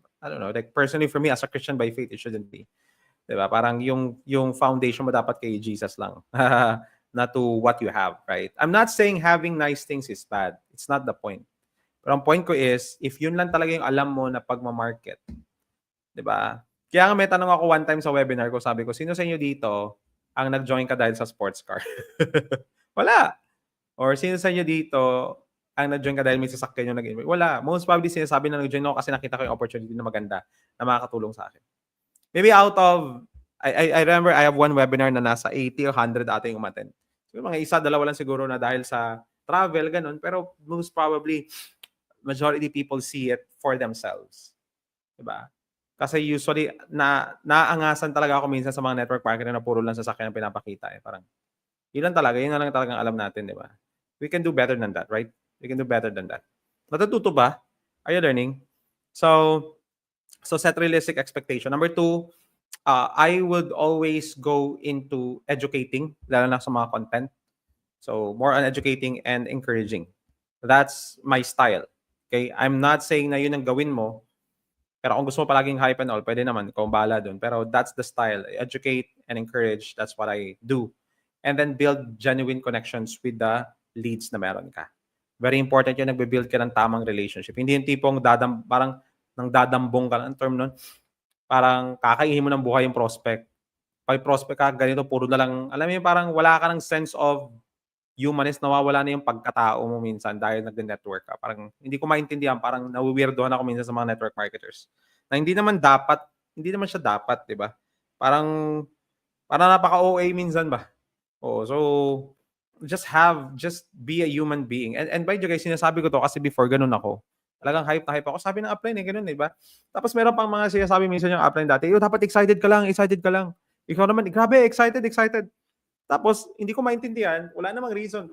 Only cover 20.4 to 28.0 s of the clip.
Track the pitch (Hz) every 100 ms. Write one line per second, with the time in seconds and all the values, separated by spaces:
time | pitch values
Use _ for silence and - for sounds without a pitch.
20.4 | 135 135 131 131 127 127 113 113 113 -
21.4 | 98 - - 98 - - - - 160 151
22.4 | - 127 - _ _ - 220 226 - -
23.4 | _ _ _ _ _ - 131 135 185 180
24.4 | 185 180 160 160 156 135 127 127 131 -
25.4 | _ _ _ - 143 143 139 139 131 131
26.4 | 131 127 127 - 123 120 117 113 147 175
27.4 | 170 127 135 175 175 175